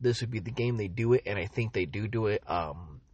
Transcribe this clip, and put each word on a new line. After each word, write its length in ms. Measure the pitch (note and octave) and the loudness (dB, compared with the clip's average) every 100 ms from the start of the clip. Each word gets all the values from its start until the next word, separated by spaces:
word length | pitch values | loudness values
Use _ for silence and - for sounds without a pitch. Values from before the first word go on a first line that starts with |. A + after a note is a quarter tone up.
This 220 | A#2+ A2 | 0 2
would 80 | A#2 | -2
be 100 | A2+ | -4
the 100 | F#2+ | -4
game 280 | A2+ A#2+ A#2 | -2 0 0
they 100 | G2+ | -2
do 240 | F#2+ A2+ | 0 4
it, 120 | B2 - | 4 4
and 120 | G2+ | -2
I 60 | |
think 300 | F2+ - A2 | -2 -2 -2
they 100 | G#2 | 0
do 240 | F2 G2+ G#2 | -2 -2 -2
do 180 | A2+ A2 | 0 2
it. 160 | G#2 - | 0 0
Um, 540 | F2 D#2 D2+ F2 C#2+ - | -2 -2 -6 -12 -16 -18